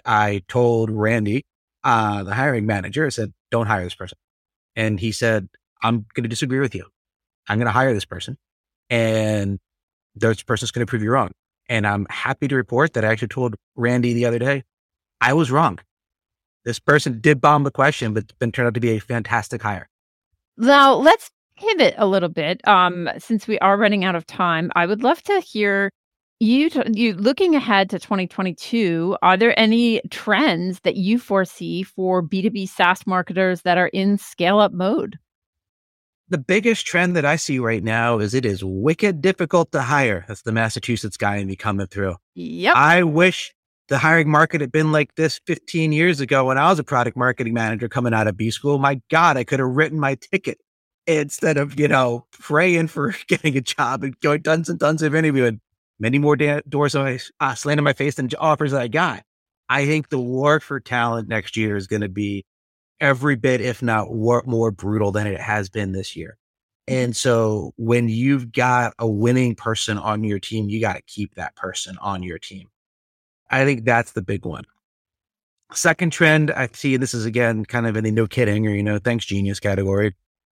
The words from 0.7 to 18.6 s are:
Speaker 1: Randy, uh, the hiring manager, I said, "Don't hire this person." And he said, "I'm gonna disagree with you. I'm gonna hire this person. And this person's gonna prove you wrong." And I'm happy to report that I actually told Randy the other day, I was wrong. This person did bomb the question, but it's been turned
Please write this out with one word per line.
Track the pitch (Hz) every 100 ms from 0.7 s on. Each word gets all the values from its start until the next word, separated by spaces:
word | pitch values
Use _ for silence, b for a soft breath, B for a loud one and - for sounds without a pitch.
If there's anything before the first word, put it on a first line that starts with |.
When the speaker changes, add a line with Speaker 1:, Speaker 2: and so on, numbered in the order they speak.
| 117 110
Speaker 1:
Randy, | 107 107 117 104 127 - _ _ _
uh, | 135 113 107 101
the | 98
hiring | 110 143 120 107
manager, | 101 92 123 151
I |
said, | - 98 - -
"Don't | 117 110
hire | 104 90
this | -
person." | 90 - _ _ _ _ _ -
And | 110 101
he | 110
said, | - 117 110 92 _ _ _
"I'm | 113 117 104
gonna | - 113
disagree | 117 135 131
with | 135 92
you. | - _ _ _ _ _ -
I'm | 107
gonna | 120
hire | 110 135
this | 104 -
person. | - - 135 _ _ _ _ -
And | 120 113 110 107 107 98 98 _ _ _ _ _ 107
this | 113 110
person's | - 117 120
gonna | 120 117
prove | 117
you | 104
wrong." | 131 95 - _ _ -
And | 113 104
I'm | 101 101
happy | - 127 131 139
to | 135
report | 104 120 160
that | 117 107
I |
actually | 110 113
told | 131 123 107 _ -
Randy | 120 123 120
the | 117 120
other | 117
day, | 127 139 - _ _ _ _ -
I | 120
was | 151 135
wrong. | 139 160 85 _ _ _ _ _ _ _ _ 117
This | 117
person | - 147 143 117
did | 147 143
bomb | 147 147
the | 139
question, | - 139 - 117
but | 107
it's | 107
been | - 120
turned | 117